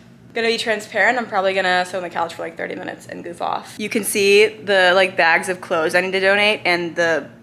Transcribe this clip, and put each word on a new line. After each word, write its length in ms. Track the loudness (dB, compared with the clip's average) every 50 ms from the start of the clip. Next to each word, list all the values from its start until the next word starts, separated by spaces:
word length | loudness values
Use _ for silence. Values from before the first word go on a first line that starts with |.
| -20 -20 -20 -20 -20 -10 -6
Gonna 140 | -4 -2
be 100 | 0 -2 -2
transparent, 580 | -2 -2 -4 -4 -4 -4 0 2 2 2 2
I'm 80 | 0 -2
probably 300 | -4 -2 0 0 0 0
gonna 280 | 0 0 2 2 0 0
sit 100 | -2 -4
on 80 | -8 -8
the 60 | -6
couch 260 | -4 -4 -4 -4 -6
for, 80 | -8 -10
like, 120 | -10 -8
thirty 200 | -8 -10 -8 -8
minutes 320 | -10 -10 -12 -12 -14 -14
and 160 | -16 -14 -14 -12
goof 180 | -12 -10 -8
off. 320 | -6 -6 -6 -6 -8 -10 -10 -8
You 100 | -6 -4
can 140 | -4 -4 -2
see 420 | -2 0 2 4 6 6 6 6
the, 440 | 4 0 -4 -4 0 2 4 4 6 6
like, 240 | 4 4 2 2
bags 320 | 2 2 4 4 2 0 -2
of 100 | -6 -6
clothes 360 | -4 -2 -2 0 0 2 2
I 60 | 0
need 100 | 0 0
to 80 | 0 0
donate 420 | 2 2 4 4 2 2 0 0 0
and 300 | 0 0 0 -2 -4 -2
the 300 | -2 0 0 0 -2 -4 -6 -14 -20